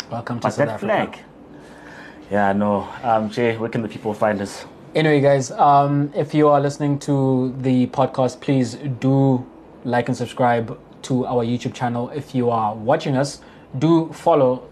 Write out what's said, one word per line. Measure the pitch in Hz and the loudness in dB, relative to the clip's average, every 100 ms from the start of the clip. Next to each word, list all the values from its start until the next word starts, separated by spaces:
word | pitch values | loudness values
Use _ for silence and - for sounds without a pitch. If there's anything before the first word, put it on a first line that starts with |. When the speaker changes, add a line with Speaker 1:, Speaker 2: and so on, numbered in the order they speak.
| - | -12
Speaker 1:
Welcome | 113 - 120 | -10 -8 -4
to | |
Speaker 2:
But | 110 | -4
Speaker 1:
South | 101 | -2
Speaker 2:
that | 143 | -2
Speaker 1:
Africa. | - 208 | -2 -2
Speaker 2:
flag. | 190 110 - - - - - - - - - - - - | -2 -2 -8 -20 -20 -20 -20 -20 -20 -20 -20 -20 -20 -4
Yeah, | 101 101 | 0 2
no. | 101 104 101 95 - | 2 0 0 -4 -6
Um, | 123 110 107 | 0 0 0
Jay, | 123 120 113 | -2 -2 0
where | 113 | -4
can | 120 | -4
the | 107 | -6
people | - 110 | -6 -6
find | 104 110 101 | -2 0 0
us? | 101 - - - - | -4 -10 -18 -20 -6
Speaker 1:
Anyway, | - 156 147 | 0 2 4
guys, | 139 139 127 | 4 2 0
um, | 214 147 143 143 143 147 | 2 4 6 4 2 -2
if | 190 143 | -2 -2
you | 151 147 | 2 4
are | 143 | 4
listening | 143 143 147 143 | 2 -2 -2 -2
to | - 139 135 131 127 135 | 0 0 2 2 0 -2
the | 131 127 123 | 0 2 2
podcast, | - 127 - 127 - | 2 0 2 -2 -2
please | - 135 120 110 147 120 | 0 0 0 -4 -8 -2
do | 135 135 135 127 123 - - - | 2 4 4 2 -2 -18 -20 -12
like | 123 120 123 | -4 -2 0
and | 123 | -4
subscribe | 117 - 123 117 110 - - - | -4 0 2 2 -2 -10 -16 -14
to | - 127 123 | -4 -2 0
our | 123 | -2
YouTube | 117 120 127 | -2 -2 -4
channel. | - 123 120 123 | -6 -4 -4 -6
If | 147 - | -8 -6
you | 131 120 | -2 0
are | 113 107 | 0 -2
watching | 110 110 160 160 131 | -4 0 0 0 -2
us, | 143 - - - - 131 | -2 -6 -18 -20 -12 -2
do | 156 165 160 | 4 4 2
follow | - 170 156 127 127 - | -2 2 4 4 0 -6